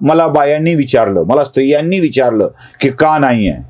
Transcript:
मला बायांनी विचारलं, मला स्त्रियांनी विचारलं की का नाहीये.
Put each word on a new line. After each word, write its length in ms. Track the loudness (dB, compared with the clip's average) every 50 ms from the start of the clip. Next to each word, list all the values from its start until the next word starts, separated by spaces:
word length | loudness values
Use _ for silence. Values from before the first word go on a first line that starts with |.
मला 260 | -2 0 2 2 2
बायांनी 480 | 2 2 2 2 2 0 0 0 0 0
विचारलं, 480 | -2 -2 0 0 0 2 2 0 -2 0
मला 200 | 0 0 0 0
स्त्रियांनी 560 | 0 -2 -2 0 0 0 0 0 -2 -2 -2
विचारलं 500 | -2 -2 0 0 0 0 0 0 -2 -2 -4 -10 -20 -20 -8 _
की 80 | -4 -4
का 280 | 0 0 0 0 2
नाहीये. 400 | 2 2 0 0 0 -2 -2 -4 -6 -12